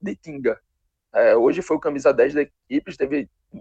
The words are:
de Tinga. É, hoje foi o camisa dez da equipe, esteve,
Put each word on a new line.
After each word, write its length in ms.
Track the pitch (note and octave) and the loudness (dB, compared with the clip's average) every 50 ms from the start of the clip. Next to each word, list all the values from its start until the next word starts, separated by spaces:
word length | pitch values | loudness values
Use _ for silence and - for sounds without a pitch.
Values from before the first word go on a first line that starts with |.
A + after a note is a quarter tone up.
de 140 | F#3+ G3 - | -10 -10 -10
Tinga. 440 | - _ E3+ D3 C#3 B2+ A#2 A2 - _ _ _ _ _ _ _ _ _ _ - | -10 _ -14 -12 -4 -4 -4 -4 -4 _ _ _ _ _ _ _ _ _ _ 0
É, 220 | G2+ A#2 A2+ G#2+ | 2 4 4 6
hoje 260 | A#2 A#2 C#3+ C#3+ F3 | 6 4 4 2 0
foi 140 | F3 - D#3 | -2 -4 -4
o 40 | D#3 | -4
camisa 320 | - D#3+ D3 C#3 B2+ D3+ | -2 -4 -6 0 2 2
dez 220 | C3 A#2 A#2+ C#3 D3 | 4 4 2 2 0
da 80 | D3 | -2
equipe, 480 | C#3+ - _ _ _ _ B2+ - - G3 | -4 -4 _ _ _ _ -6 -6 -6 -6
esteve, 400 | - - - C4+ - C#3+ F#3+ - _ _ _ _ - F#3 | -6 -6 -4 -4 -4 -4 -6 -8 _ _ _ _ -20 -20